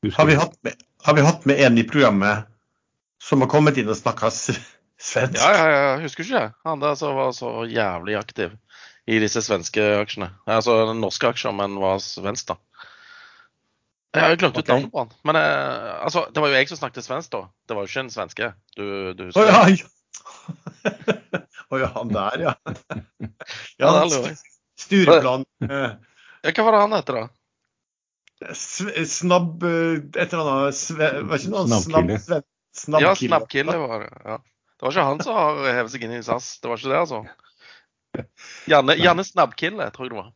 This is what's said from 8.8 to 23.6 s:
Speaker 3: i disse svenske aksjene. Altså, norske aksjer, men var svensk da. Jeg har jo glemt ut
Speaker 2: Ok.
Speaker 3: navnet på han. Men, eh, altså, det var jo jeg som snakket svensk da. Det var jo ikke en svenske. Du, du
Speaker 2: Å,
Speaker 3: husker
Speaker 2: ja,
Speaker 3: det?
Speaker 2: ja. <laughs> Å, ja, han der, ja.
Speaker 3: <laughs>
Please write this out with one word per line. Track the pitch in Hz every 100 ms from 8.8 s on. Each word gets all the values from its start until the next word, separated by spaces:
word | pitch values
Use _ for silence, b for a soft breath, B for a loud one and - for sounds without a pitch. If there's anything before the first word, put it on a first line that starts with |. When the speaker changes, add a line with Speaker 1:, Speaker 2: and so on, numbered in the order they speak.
| b b -
Speaker 3:
i | 113
disse | 107 120
svenske | 107 101 85 - 104 104
aksjene. | 104 - 92 95 -
Altså, | 110 110 113 110
norske | 113 104 - 123
aksjer, | 117 110 101
men | 101 98
var | 95 98
svensk | - - 98 117 -
da. | 87 _ B B B B B B B B _ _ _ _ _ _
Jeg | 139
har | 165
jo | 170
glemt | 175 143
ut |
Speaker 2:
Ok. | -
Speaker 3:
navnet | 123 131
på | 147
han. | 117 _
Men, | 151 156
eh, | 151 143 139 123 113 85
altså, | - 170 -
det | 165
var | 147
jo | 135
jeg | 143
som | 147
snakket | 139 127 117
svensk | 131 170
da. | 110 95 _ _
Det | 110
var |
jo | 98
ikke | 135 131
en |
svenske. | 110 90 - 113 92 _
Du, | - 101 98 95
du | 92
Speaker 2:
Å, | 92
Speaker 3:
husker | 180 214
Speaker 2:
ja, | 185
Speaker 3:
det? | 175 190
Speaker 2:
ja. | - _ _ - - - - - - _ 220 - - - _ - - -
<laughs> | -
Å, | 131
ja, | 127
han | 104 117
der, | 104 98 127 165
ja. | -
Speaker 3:
<laughs> | - - _ 110 - _ 110 _ - B